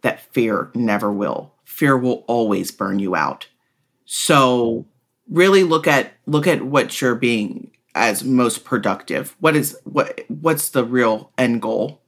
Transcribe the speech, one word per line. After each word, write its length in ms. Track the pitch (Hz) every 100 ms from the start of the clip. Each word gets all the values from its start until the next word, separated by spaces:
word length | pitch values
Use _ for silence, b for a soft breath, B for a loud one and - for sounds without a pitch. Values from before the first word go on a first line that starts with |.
that 180 | - - -
fear 400 | - 113 101 -
never 380 | 120 117 104 104
will. 420 | 101 101 - - _
Fear 340 | _ - 143 131
will 260 | 127 120 -
always 460 | 120 110 95 95
burn 260 | - 98 98
you 160 | 98
out. 320 | 87 73 65 - _ _ _ _ _ _
So 800 | - - 147 131 123 117 117 - _ _ _ -
really 340 | 160 185 196
look 240 | 180 160 156
at, 280 | 139 - _ -
look 220 | 151 147
at 140 | 139
what 380 | 127 139 - -
you're 140 | 131
being 560 | 120 123 117 104 - - _ _
as 300 | - 113 101
most 400 | 123 127 120 -
productive. 720 | - 120 104 98 - - 135 -
What 160 | 156
is, 240 | 151 147 -
what, 360 | - 143 - - -
what's 440 | 151 160 151 -
the 140 | 135
real 460 | 117 127 117 107 - -
end 240 | 127 117
goal 400 | 107 113 - -